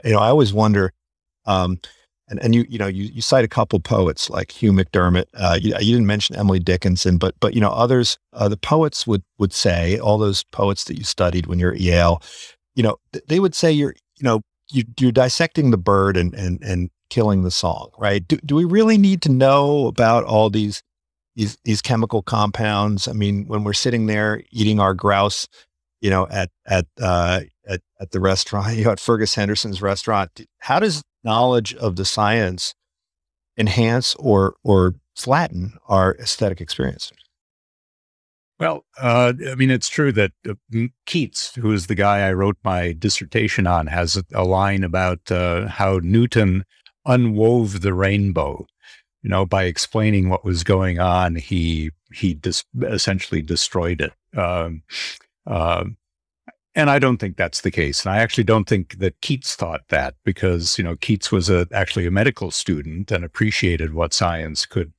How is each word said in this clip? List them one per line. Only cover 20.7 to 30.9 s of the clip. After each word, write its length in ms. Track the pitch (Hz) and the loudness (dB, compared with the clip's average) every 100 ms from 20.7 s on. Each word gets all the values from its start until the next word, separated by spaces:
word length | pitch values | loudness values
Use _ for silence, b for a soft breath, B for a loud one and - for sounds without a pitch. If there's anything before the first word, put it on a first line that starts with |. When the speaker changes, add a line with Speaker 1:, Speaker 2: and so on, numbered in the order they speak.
| - _ _ _ _ _ | -6 _ _ _ _ _
Speaker 1:
these, 240 | 113 107 - | -6 -6 -4
these 180 | 117 104 | -2 -2
chemical 400 | - 113 113 110 | 0 0 0 -2
compounds? 880 | - 110 104 - 107 101 104 98 120 | -2 0 0 0 -2 0 0 -2 -4
I 40 | |
mean, 340 | 110 101 101 98 | -2 -2 -2 -4
when 160 | 104 | -4
we're 80 | 104 | -2
sitting 340 | 98 123 117 107 | -2 -2 0 0
there 360 | 107 107 107 - | 0 -2 -4 -8
eating 260 | 113 107 107 | -2 2 4
our 160 | 98 | 2
grouse, 540 | 92 101 98 104 - - b b _ _ _ | 2 2 2 2 -2 -10 b b _ _ _
you 100 | 104 | 0
know, 160 | 95 95 | 0 0
at, 200 | 98 90 _ - | -4 -6 _ -2
at, 200 | 92 85 - | -2 -2 -6
uh, 400 | 98 87 87 92 - _ 101 | -2 0 0 -2 -6 _ -10
at, 140 | 92 _ _ | -10 _ _
at 100 | 98 | -8
the 80 | 95 | -2
restaurant, 540 | 95 95 - 101 104 | 0 0 -2 -4 -2
<laughs> 20 | 110 | 0
you 80 | |
know, 80 | 110 | 0
at 80 | 98 | 0
Fergus 340 | - 110 107 | 0 0 0
Henderson's 480 | 110 101 104 110 95 | 0 -2 -2 -4 -4
restaurant, 480 | 101 98 - 101 92 | -4 -4 -2 -2 -2
d-, 120 | - - _ | -10 -20 _
how 200 | - 151 | -2 0
does 240 | 214 | 0